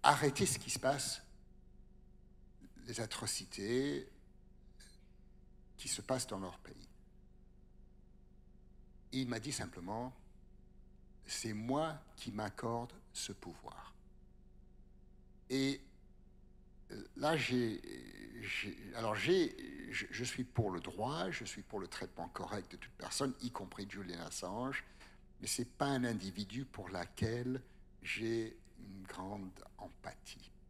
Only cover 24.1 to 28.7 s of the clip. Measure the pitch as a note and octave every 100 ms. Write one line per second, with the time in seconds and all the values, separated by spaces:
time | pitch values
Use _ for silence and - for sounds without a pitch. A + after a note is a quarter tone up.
24.1 | E3+ E3+ - F2+ G#2 C3 C3+ - - -
25.1 | - - - A2+ - A#2+ - C#3 C3+ B2
26.1 | A2 F#2+ F#2 G2+ A2+ C3+ - F2+ F#2 F2
27.1 | - F#2+ A#2+ B2 C3 - - - - -
28.1 | - A2+ A2+ A2 - -